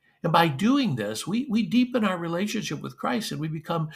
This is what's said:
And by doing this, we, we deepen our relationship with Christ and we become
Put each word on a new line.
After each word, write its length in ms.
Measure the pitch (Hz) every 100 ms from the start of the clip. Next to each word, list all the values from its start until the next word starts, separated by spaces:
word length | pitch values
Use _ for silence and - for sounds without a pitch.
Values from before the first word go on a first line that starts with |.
| _ _
And 100 | 170
by 140 | 165 170
doing 480 | 131 214 285 240
this, 320 | 127 104 110 -
we, 220 | 226 294
we 140 | 220
deepen 400 | 185 233 247 247
our 120 | 214 180
relationship 640 | 170 170 208 214 165 143
with 160 | 135 -
Christ 360 | 165 240 -
and 80 | 143
we 80 | 156
become 420 | 156 - 165 156